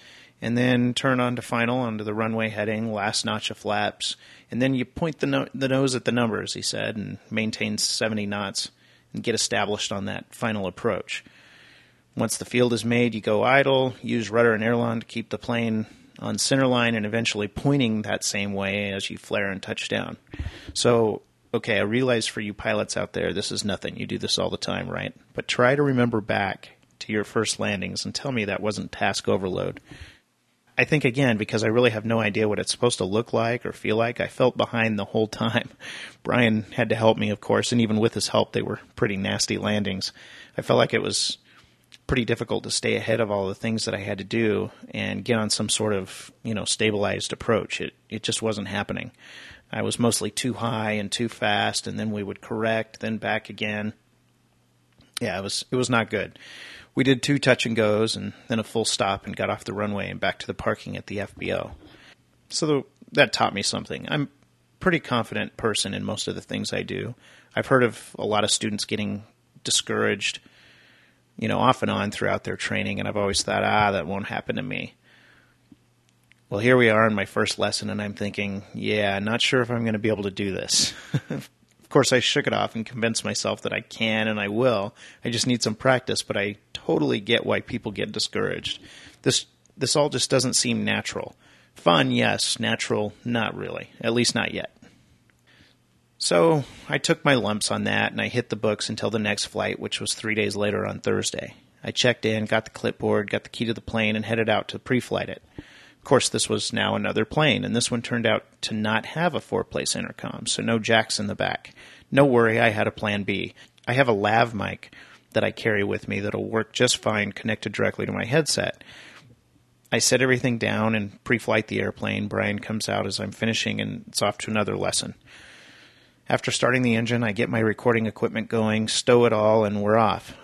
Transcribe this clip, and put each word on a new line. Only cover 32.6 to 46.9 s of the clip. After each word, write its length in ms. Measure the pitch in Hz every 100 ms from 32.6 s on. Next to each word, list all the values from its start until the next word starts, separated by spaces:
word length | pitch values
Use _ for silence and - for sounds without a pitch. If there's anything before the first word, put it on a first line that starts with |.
| 92
supposed 260 | - 120 -
to 80 | 95
look 260 | 107 120
like 320 | 113 113 120 -
or 60 |
feel 240 | - - 107
like, 260 | 113 123
I 60 | 95
felt 300 | - 127 -
behind 400 | 107 117 113 104
the 80 | 98
whole 220 | 117 110
time. 420 | - 113 113 - - - -
<laughs> 280 | - -
Brian 400 | - 117 117 110 104
had 180 | - 110
to 60 | 110
help 220 | 110 110
me, 120 | 107
of 120 | 104
course, 300 | - 107 107
and 100 | 120
even 160 | 110 107
with 160 | 113
his 160 | 104 -
help, 220 | 110 107
they 100 | -
were 180 | 104 107 - -
pretty 220 | 113 95
nasty 400 | 98 101 - 101
landings. 560 | 104 104 95 95 - - - - - -
I 40 |
felt 160 | - 123
like 160 | 120
it 80 | 110
was 360 | 98 98 - - _ - - _ _ - -
pretty 180 | 131 113
difficult 380 | 117 117 104
to 80 | 107
stay 260 | - 113 107
ahead 240 | 101 113
of 100 | 107
all 160 | 101 98
the 80 | 98
things 300 | 117 110 107
that 100 | 98
I 40 |
had 180 | 101 98
to 60 | 98
do 440 | 113 110 98 101 - -
and 320 | 110 101 98
get 160 | 98 113
on 100 | 107
some 200 | - 107
sort 240 | - 107
of, 360 | 101 92 - - -
you 100 | 117
know, 120 | 104 -
stabilized 640 | - 107